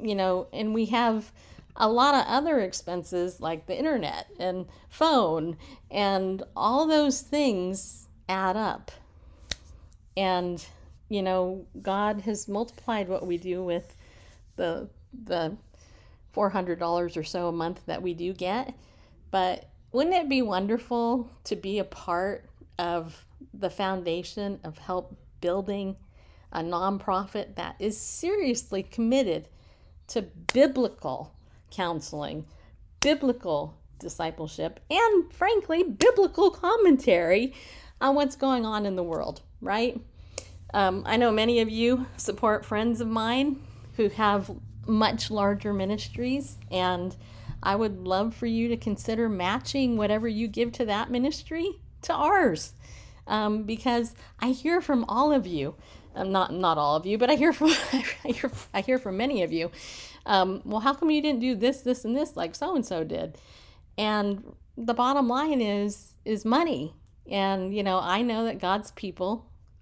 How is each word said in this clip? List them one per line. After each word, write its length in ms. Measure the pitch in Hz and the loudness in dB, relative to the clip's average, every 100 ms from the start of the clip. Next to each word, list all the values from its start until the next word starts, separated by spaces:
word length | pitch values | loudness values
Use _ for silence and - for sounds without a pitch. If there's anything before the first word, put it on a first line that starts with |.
you 160 | 220 196 | -4 0
know, 320 | 185 185 - | 0 0 -4
and 220 | 175 220 | -6 -2
we 120 | 220 214 | 0 0
have 460 | 233 240 220 - - - - - - | 2 2 0 -4 -18 -20 -20 -10 0
a 120 | 214 | 2
lot 260 | 240 277 | 6 6
of 120 | 277 - | 6 4
other 320 | 254 320 285 | 2 2 2
expenses 800 | 185 - - 180 165 180 180 180 | 0 -4 -6 -6 -2 -2 -2 -4
like 260 | 160 160 - | -6 -6 -6
the 100 | - | -2
internet 500 | 311 262 147 78 - - | 0 0 -2 -6 -10 -6
and 260 | 185 185 170 - - | -4 -4 -8 -14 -10
phone, 680 | - 320 277 180 160 165 156 - - - | 0 4 6 4 2 -2 -6 -14 -20 -6
and 520 | 202 196 190 190 190 - - | 0 2 2 0 -4 -6 -2
all 300 | 196 262 311 | 2 4 4
those 340 | 311 285 254 | 4 4 0
things 880 | - 294 277 190 180 190 - - - - - | -2 2 2 2 -2 -4 -6 -8 -20 -14 -4
add 280 | 190 190 208 | -2 0 0
up. 340 | 208 - - - - - - - - - - - - - - 190 | -2 -4 -10 -20 -20 -20 -20 -16 -12 -12 -12 -20 -20 -20 -10 -2
And, 480 | 190 180 180 175 - - - - - | 0 2 0 -6 -10 -20 -20 -18 -6
you 140 | 202 | -2
know, 440 | 190 185 180 190 - - | 0 0 0 -4 -12 -10
God 400 | 196 196 208 208 | -4 0 0 -2
has 260 | 208 202 - | -4 -6 -4
multiplied 600 | 202 233 - - 214 185 | -6 -6 -8 -4 -4 -2
what 180 | 190 180 | -4 -2
we 100 | 175 | -4
do 260 | 180 180 | -4 -4
with 320 | 180 175 - - - - - - - - | -2 -4 -6 -20 -20 -20 -20 -20 -14 -6
the, 320 | 175 165 202 - - 254 | -4 -4 -8 -18 -20 -14
the 320 | 208 175 160 208 - - - - - - - | -4 -2 -2 -6 -16 -20 -20 -20 -20 -20 -8
four 180 | - 202 | 0 0
hundred 280 | 190 180 175 | 0 -2 -2
dollars 380 | 170 175 175 165 | 0 0 0 -4
or 80 | |
so 240 | 156 180 175 | -6 -4 -2
a 40 | |
month 320 | 165 165 185 - | -2 -4 -6 -6
that 160 | - | -6
we 120 | 180 | -4
do 180 | 170 175 | -4 -6
get. 420 | 185 180 220 262 - - - - - - | -4 -2 -2 -4 -12 -18 -20 -20 -20 -4
But 380 | 190 185 - - - - | 0 0 -2 -8 -20 -4
wouldn't 240 | 240 320 370 | 0 2 2
it 120 | 294 | 2
be 140 | 269 | 0
wonderful 880 | 220 185 202 233 - 240 233 247 233 - | 2 0 0 -2 -2 0 0 0 -4 -10
to 120 | - 190 | -8 -6
be 220 | 190 208 | -2 -2
a 60 | |
part 640 | - - - 175 190 196 - - - - | -4 -6 -4 -2 -2 -4 -12 -20 -14 -6
of 460 | 175 175 165 - - - - | -4 -4 -6 -14 -20 -20 -20
the 160 | 202 185 | -6 -6
foundation 880 | 196 190 185 175 170 175 208 202 196 | -2 -2 -2 -2 -4 -6 -8 -6 -8
of 140 | 160 - | -12 -12
help 380 | - 180 180 - - - | -6 -6 -6 -14 -20 -6
building 560 | 175 190 196 202 190 190 - - - - - | -2 -2 -2 -4 -6 -8 -16 -20 -20 -20 -10
a 80 | 170 | -6
nonprofit 920 | 165 175 190 196 - 185 196 208 196 - | -4 0 0 -2 0 -2 -2 -6 -8 -8
that 200 | - - | -10 -6
is 200 | 214 220 | -6 -4
seriously 840 | - - 339 415 294 233 - 190 | -6 -4 -2 0 0 -2 -4 -6
committed 640 | 190 - 226 269 214 156 - - - - - - - | -6 -2 2 2 2 -2 -6 -20 -20 -20 -20 -20 -8
to 140 | 233 185 - - | -6 -6 -12 0
biblical 800 | 247 285 262 233 - 143 131 151 - - - - | 4 4 4 -2 -4 -8 -8 -12 -18 -20 -20 -12
counseling, 720 | - 175 160 - 151 147 156 156 - - - - - | -4 -2 -4 -6 -8 -8 -10 -12 -20 -20 -20 -12 0
biblical 760 | 285 294 269 240 180 147 156 - - - | 2 4 2 0 0 -2 -2 -12 -20 -14
discipleship, 840 | 170 - 160 165 156 - 160 - - | -12 -6 -6 -6 -10 -6 -6 -6 -2
and 420 | 339 453 392 - | 2 4 4 2
frankly, 500 | - 381 427 - 330 | 0 2 2 2 0
biblical 680 | 359 196 494 494 381 - 370 | 0 4 6 6 4 6 4
commentary 1040 | - 349 453 381 262 - 175 170 196 262 - - - - - | 4 0 6 6 6 6 4 6 4 2 -6 -20 -20 -16 -2
on 140 | 269 | 2
what's 220 | 285 277 - | 4 2 0
going 300 | 269 254 220 | 0 2 0
on 200 | 214 202 | -2 -2
in 80 | 185 | -2
the 60 | |
world, 380 | 170 160 - 156 - - | -2 -4 -4 -8 -14 -10
right? 400 | 185 214 240 - - - - - - - - | -2 0 0 -2 -12 -20 -14 -14 -14 -20 -2
Um, 280 | 202 190 190 - | 2 2 2 0
I 100 | 226 | 4
know 160 | 240 | 4
many 280 | 220 226 233 | 4 4 4
of 100 | 226 | 2
you 360 | 220 233 254 254 - | 2 2 2 -2 -8
support 480 | - - 220 214 | -6 0 2 2
friends 360 | - 208 233 233 | 0 0 0 0
of 80 | 226 | -2
mine 540 | 226 226 254 294 269 - - - - | -2 0 2 0 -2 -8 -18 -8 0
who 120 | 208 | 0
have 400 | 208 208 202 190 - - - - | 2 2 2 -2 -10 -14 -10 0
much 440 | 220 214 220 - | 4 4 2 -4
larger 420 | 214 202 202 208 | 0 0 0 -2
ministries, 840 | 196 190 208 - 233 247 277 269 - - | -2 -2 -4 -6 -6 -2 -2 -4 -12 -4
and 460 | 185 185 180 185 - - - - - | 0 0 0 -4 -8 -16 -16 -12 -6
I 120 | 190 | 0
would 320 | 202 220 185 185 | 0 0 -2 0
love 280 | 185 226 | 0 0
for 120 | - 233 | -2 -2
you 220 | 226 233 | 0 0
to 80 | 233 | 0
consider 520 | 220 196 - 226 233 | -2 -4 -2 0 0
matching 680 | 190 180 240 - 277 254 226 | 0 0 -2 -2 0 2 2
whatever 320 | 208 214 226 | 2 2 0
you 180 | 214 226 | -2 -2
give 260 | 226 240 | 0 -2
to 120 | 233 | 0
that 260 | 220 202 - | 0 0 0
ministry 680 | 247 277 - - 320 370 - - - | 0 0 -2 -6 -4 -4 -6 -14 -10
to 100 | - | -4
ours, 640 | - 302 392 277 156 - - - - - - - | 2 4 6 6 2 -6 -14 -18 -18 -20 -12 -2
um, 380 | 214 214 214 | 0 2 0
because 500 | 208 220 254 240 233 - - - | -2 -2 0 2 0 -6 -16 -4
I 120 | 240 | 0
hear 300 | 254 311 339 | 0 2 2
from 240 | 320 262 - | 4 2 2
all 240 | 220 302 | 2 4
of 140 | 277 180 | 4 2
you, 280 | 156 143 - - - - | -2 -4 -6 -18 -20 -14
um, 160 | - 190 | -6 0
not, 220 | 190 - | 2 2
not 260 | 170 180 151 | 2 2 4
all 180 | 147 156 | 4 2
of 80 | |
you, 140 | 185 214 | 2 2
but 120 | 247 | 4
I 40 | |
hear 180 | 294 320 | 6 4
from, 180 | - 311 | 6 4
<laughs> 220 | 311 - | 4 2
I 360 | 262 - - - | -2 -2 -6 -4
hear, 220 | 233 - - - | -4 -4 -6 -6
I 80 | 196 | -4
hear 160 | 196 254 | 0 0
from 180 | 214 190 | 0 -2
many 260 | 254 240 | 0 0
of 100 | 165 | 0
you, 180 | 160 170 - - - - - | -2 -4 -8 -16 -14 -16 -8
um, 380 | - 196 185 190 | 2 4 4 0
"Well, 160 | - 214 | -4 0
how 140 | 254 | 0
come 160 | 277 320 | 2 4
you 120 | 302 | 4
didn't 180 | 302 247 | 2 2
do 140 | 254 | 0
this, 260 | 208 240 269 | 2 2 2
this, 240 | 247 - | -2 -2
and 100 | 226 | 0
this 220 | 262 302 - | -2 -2 -4
like 180 | 165 | -6
so-and-so 500 | - 311 320 - 170 | -4 -2 0 0 -2
did?" 340 | 160 165 160 - - - - - - - | -4 -4 -6 -10 -20 -20 -20 -20 -12 -4
And 560 | 214 214 202 196 - - - - | 0 0 0 -4 -10 -20 -18 -8
the 180 | 226 | -4
bottom 340 | 233 247 277 240 | 0 2 2 2
line 320 | 254 311 269 | 0 0 0
is, 520 | 214 202 208 - - - | 0 0 -2 -6 -14 -12
is 200 | 214 214 | -6 -4
money. 500 | 220 262 330 143 156 - - - - | 2 2 2 -2 -6 -12 -20 -20 -6
And, 460 | 202 196 190 190 | -2 0 0 -2
you 80 | 208 | -2
know, 160 | 196 185 | 0 0
I 240 | 175 196 | 0 0
know 220 | 240 220 | 0 0
that 160 | 226 - | -2 -2
God's 320 | 180 202 - | -2 -2 -4
people 580 | - 196 - 185 226 - - - - | -10 -10 -4 -4 -4 -8 -20 -20 -12